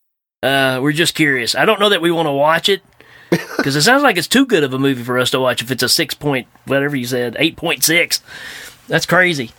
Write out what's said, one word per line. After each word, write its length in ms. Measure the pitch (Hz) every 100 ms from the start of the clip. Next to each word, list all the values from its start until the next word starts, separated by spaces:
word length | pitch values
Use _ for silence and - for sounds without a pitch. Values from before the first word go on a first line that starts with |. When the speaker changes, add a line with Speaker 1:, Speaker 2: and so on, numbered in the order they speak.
| _ _ _ _
Speaker 1:
Uh, 380 | 127 139 135 131
we're 100 | 143
just 220 | 151 165
curious. 400 | - 151 131 110
I 120 | - 170
don't 140 | 202
know 100 | 208
that 100 | 190
we 80 | 170
wanna 220 | 165 160
watch 340 | 139 147 165 202
it, 140 | 196 - _ -
Speaker 2:
<laughs> 220 | - -
Speaker 1:
'cause 460 | 170 - - 151 143
it 60 |
sounds 200 | 165 269
like 160 | 277 180
it's 80 | 151
too 160 | 240
good 180 | 269 190
of 100 | 139
a 40 | 131
movie 240 | 139 127
for 140 | 120 127
us 120 | 123
to 100 | 131
watch 220 | 131 120
if 80 | 120
it's 120 | 127
a 60 | 123
six 240 | - 156
point, 320 | - 147 131 - _ -
whatever 280 | 139 143 143
you 100 | 120
said, 300 | 127 123 -
eight 180 | 160 -
point 260 | 170 135
six. 360 | 143 170 151 - - - - - - - -
That's 180 | 151 -
crazy. 460 | 175 180 151 113